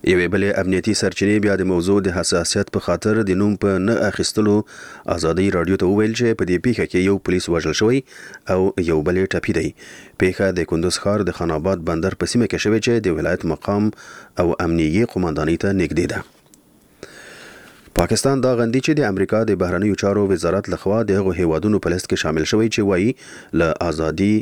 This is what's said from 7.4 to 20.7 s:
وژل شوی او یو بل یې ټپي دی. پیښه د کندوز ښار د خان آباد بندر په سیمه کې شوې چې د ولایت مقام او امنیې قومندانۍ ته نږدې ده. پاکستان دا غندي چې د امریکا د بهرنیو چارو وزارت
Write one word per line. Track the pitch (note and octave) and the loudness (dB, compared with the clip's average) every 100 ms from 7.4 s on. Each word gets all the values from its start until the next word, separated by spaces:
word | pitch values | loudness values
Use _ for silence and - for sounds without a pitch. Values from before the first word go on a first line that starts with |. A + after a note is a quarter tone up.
| - | 0
وژل | E2+ D#2+ D2+ | -2 0 0
شوی | G#2+ C3+ - - - - - | 2 0 -4 -20 -20 -16 -2
او | F#2 F#2+ - E2 | 0 2 0 0
یو | D#2 D2+ | 2 2
بل | F2+ | 0
یې | F#2+ F2 | 0 -2
ټپي | - E2 | -2 -2
دی. | D2+ - - - - _ | -4 -8 -20 -20 -20 _
پیښه | F#2 F2+ G2 F2 | 0 2 0 0
د | D#2+ | -2
کندوز | E2 F2+ - | 0 -2 -2
ښار | G2+ G#2 F2+ | -2 0 -2
د | - | -2
خان | E2+ D#2 | -4 -2
آباد | F2 F#2 D#2+ | -2 -2 -2
بندر | E2 D#2+ - | -2 -2 -2
په | F2 | -2
سیمه | B2 G#2+ | 0 0
کې | F2 | 0
شوې | G#2 A2 A#2+ | 0 0 2
چې | A#2 G2 | 0 0
د | D#2 | -2
ولایت | D#2 F2+ E2+ | -2 -2 -2
مقام | D2+ - G2+ G#2+ - - - - - | -4 -2 0 0 -2 -20 -20 -12 -2
او | F2 - F2 | 0 0 0
امنیې | E2 D#2 F2 A#2+ | 0 2 2 0
قومندانۍ | F#2+ F2 D2 D#2 E2 | -2 -2 -2 -2 0
ته | G2+ G2 | 0 0
نږدې | E2 D2+ - | 0 0 -2
ده. | G2 - _ _ - _ _ _ _ - - - - - - - - - - | -4 -10 _ _ -20 _ _ _ _ -20 -20 -20 -20 -20 -20 -20 -20 -8 -4
پاکستان | E2+ A2 C3+ C3+ | 0 0 0 2
دا | B2+ | 2
غندي | A#2+ A#2 C3 | 2 0 0
چې | C#3+ D3+ | 0 0
د | A#2 | 0
امریکا | G2 F#2+ G#2+ | 0 0 0
د | A2+ F#2 | 0 0
بهرنیو | F2+ F2+ G#2 F#2+ | 0 0 0 0
چارو | G2+ G2+ G2 | 0 2 2
وزارت | F2+ E2+ F#2 G2+ | 2 0 -2 -2